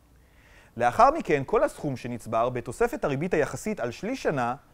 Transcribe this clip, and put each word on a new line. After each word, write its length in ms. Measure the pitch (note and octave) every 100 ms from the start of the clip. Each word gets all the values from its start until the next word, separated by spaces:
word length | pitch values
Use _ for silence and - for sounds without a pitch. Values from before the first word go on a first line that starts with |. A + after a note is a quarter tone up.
| _ _ _ _ - - - A2+
לאחר 340 | A#2+ A#2+ B3+
מכן, 320 | A#3 - D3 C3
כל 180 | A#3
הסכום 340 | D4 - D3 B2
שנצבר 520 | A#2+ A#2+ G#2+ A2+ B2
בתוספת 560 | B2 B2 - A#3 D4+ D#3+
הריבית 280 | C3+ F3+
היחסית 460 | E3+ B2+ - G#3+ F#3+
על 120 | A#2+
שליש 320 | - G3 C4+
שנה, 320 | B3+ C#3+ A#2+ C3+ -